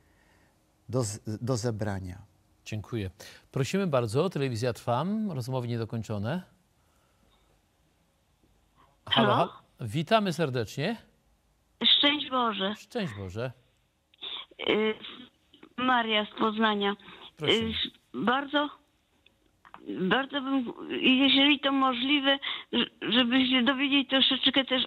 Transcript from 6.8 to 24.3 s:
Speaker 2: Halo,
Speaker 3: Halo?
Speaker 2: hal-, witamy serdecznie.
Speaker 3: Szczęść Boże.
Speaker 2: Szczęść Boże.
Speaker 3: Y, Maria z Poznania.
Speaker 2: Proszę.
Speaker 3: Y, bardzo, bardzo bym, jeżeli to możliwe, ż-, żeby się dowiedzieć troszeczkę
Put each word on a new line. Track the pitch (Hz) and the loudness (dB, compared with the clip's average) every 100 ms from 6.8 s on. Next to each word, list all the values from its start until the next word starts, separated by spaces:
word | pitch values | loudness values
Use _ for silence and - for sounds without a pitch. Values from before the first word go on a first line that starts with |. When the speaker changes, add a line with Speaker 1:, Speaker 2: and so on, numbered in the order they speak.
| _ _ _ _ _ _ _ _ _ _ _ _ _ _ _ _ _ _ _ _ _ _ - | _ _ _ _ _ _ _ _ _ _ _ _ _ _ _ _ _ _ _ _ _ _ -2
Speaker 2:
Halo, | - 208 | 2 4
Speaker 3:
Halo? | 226 185 | 4 2
Speaker 2:
hal-, | - _ - 123 | -4 _ -10 -6
witamy | 135 160 220 196 | -4 2 4 4
serdecznie. | 165 156 123 107 - 165 226 - _ _ _ _ _ _ - 233 - | 0 0 0 -4 -4 -4 -4 -10 _ _ _ _ _ _ -2 2 4
Speaker 3:
Szczęść | 285 294 277 | 4 0 -2
Boże. | 254 233 196 190 214 | 0 0 0 -2 -4
Speaker 2:
Szczęść | - 240 180 | -8 -6 -4
Boże. | 104 95 104 127 - _ _ _ _ _ _ - - - - - | -6 -8 -6 -8 -8 _ _ _ _ _ _ -12 -12 -14 -6 0
Speaker 3:
Y, | 208 214 214 - - - _ _ _ - - | 2 2 -2 -8 -18 -20 _ _ _ -14 -2
Maria | 254 247 226 214 214 | 2 2 2 0 0
z | - | -2
Poznania. | 220 214 220 208 202 208 - - - - | -2 2 2 2 0 -2 -8 -20 -20 -4
Speaker 2:
Proszę. | 147 | 2
Speaker 3:
Y, | 208 226 - - - _ | 2 2 -4 -6 -8 _
bardzo, | 123 208 262 277 294 294 - _ _ _ _ _ _ _ _ - - - - | -2 0 0 0 0 0 -4 _ _ _ _ _ _ _ _ -20 -18 -10 -6
bardzo | 185 240 269 277 | 0 0 0 -6
bym, | 262 269 233 - 78 - | -2 -2 -2 -8 -8 -2
jeżeli | - 254 269 269 277 285 | 2 4 4 4 4 4
to | 277 | 2
możliwe, | 277 262 240 262 294 269 277 - - - | 2 2 0 0 2 2 0 -2 -10 -4
ż-, | 240 - - 139 | -2 -2 -4 -2
żeby | 226 240 262 254 | 2 4 2 4
się | 262 | 4
dowiedzieć | 240 262 277 277 254 | 2 2 2 2 2
troszeczkę | 269 - | 2 2